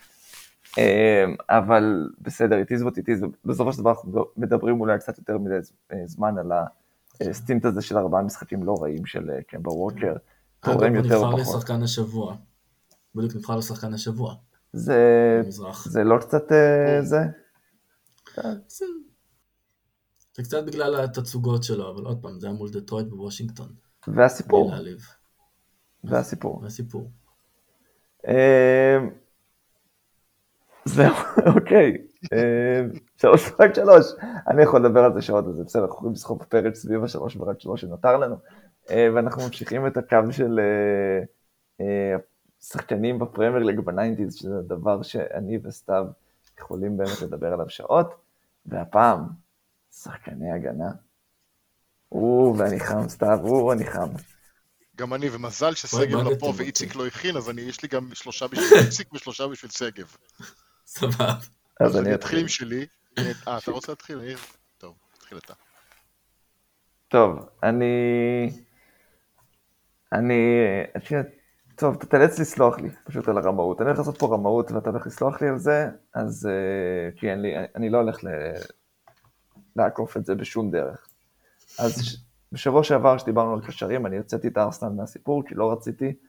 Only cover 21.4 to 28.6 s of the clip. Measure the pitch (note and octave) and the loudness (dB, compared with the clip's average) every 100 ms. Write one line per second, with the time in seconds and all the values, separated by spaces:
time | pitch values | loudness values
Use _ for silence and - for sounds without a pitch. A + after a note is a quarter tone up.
21.4 | A#2+ A#2+ A#2 G#2+ F#2+ F#2+ G#2 A#2+ G2 F#2 | -2 -2 -2 -6 -6 -10 -10 -10 -10 -12
22.4 | G2+ G#2 G#2 G#2 G2 A2 A2 G2 G2+ G2+ | -10 -8 -8 -10 -8 -8 -8 -10 -12 -10
23.4 | A2+ - B2+ - _ _ - G#2+ B2+ - | -12 -12 -18 -20 _ _ -6 4 4 4
24.4 | - G#3 G3 G2 F2 F2+ - _ _ _ | 2 2 2 -2 -12 -16 -20 _ _ _
25.4 | _ _ _ _ _ _ - B2 B2 - | _ _ _ _ _ _ -4 -2 -2 -6
26.4 | - - G#2 - A#2+ G2 - - _ _ | -8 -8 -12 -12 -12 -12 -14 -18 _ _
27.4 | _ _ _ _ _ _ _ _ - B2+ | _ _ _ _ _ _ _ _ 0 4
28.4 | C3+ C3 | 6 8